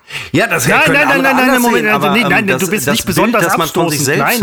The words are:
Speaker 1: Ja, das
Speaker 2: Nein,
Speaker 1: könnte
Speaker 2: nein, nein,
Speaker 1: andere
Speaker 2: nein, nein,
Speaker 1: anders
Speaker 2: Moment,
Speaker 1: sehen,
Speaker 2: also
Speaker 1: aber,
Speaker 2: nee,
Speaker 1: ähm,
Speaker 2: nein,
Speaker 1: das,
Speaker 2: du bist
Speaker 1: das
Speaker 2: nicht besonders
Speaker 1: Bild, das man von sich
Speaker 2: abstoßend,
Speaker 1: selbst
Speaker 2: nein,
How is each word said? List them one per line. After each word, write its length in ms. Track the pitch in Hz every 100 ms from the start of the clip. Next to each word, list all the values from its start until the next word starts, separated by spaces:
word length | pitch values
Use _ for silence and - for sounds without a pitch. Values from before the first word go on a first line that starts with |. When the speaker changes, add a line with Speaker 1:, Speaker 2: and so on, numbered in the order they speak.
| - - -
Speaker 1:
Ja, 140 | 147 220
das 200 | 170 139
Speaker 2:
Nein, 140 | 226
Speaker 1:
könnte 180 | 311 277
Speaker 2:
nein, 80 | 294
nein, 100 | 277
Speaker 1:
andere 40 |
Speaker 2:
nein, 120 | 269 254
nein, 120 | 254
Speaker 1:
anders 120 | 254
Speaker 2:
Moment, 220 | 240 233 220
Speaker 1:
sehen, 80 |
Speaker 2:
also 140 | 214 -
Speaker 1:
aber, 80 | 208
Speaker 2:
nee, 60 |
Speaker 1:
ähm, 60 | 240
Speaker 2:
nein, 180 | 196 208
Speaker 1:
das, 140 | -
Speaker 2:
du 80 | 180
bist 180 | 208 131
Speaker 1:
das 60 | 233
Speaker 2:
nicht 100 | -
besonders 360 | 160 214 233
Speaker 1:
Bild, 80 | 180
das 60 | 208
man 100 | 160
von 200 | 185 170
sich 100 | 143
Speaker 2:
abstoßend, 40 | 135
Speaker 1:
selbst 360 | 165 147
Speaker 2:
nein, 0 | 240